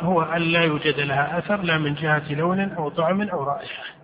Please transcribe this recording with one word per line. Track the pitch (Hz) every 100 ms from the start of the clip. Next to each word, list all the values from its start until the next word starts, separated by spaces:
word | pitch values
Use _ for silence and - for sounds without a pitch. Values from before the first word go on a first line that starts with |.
هو | 170 175
أن | 160 170
لا | 165 170
يوجد | 165 151 156 139
لها | 143 139 147 170
أثر، | 170 208
لا | 175 151
من | 147
جهة | 147 156 151 147
لون | 147 170 190
أو | 196 - 147
طعم | 139 165 190
أو | 208 175
رائحة. | 135 139 - - - -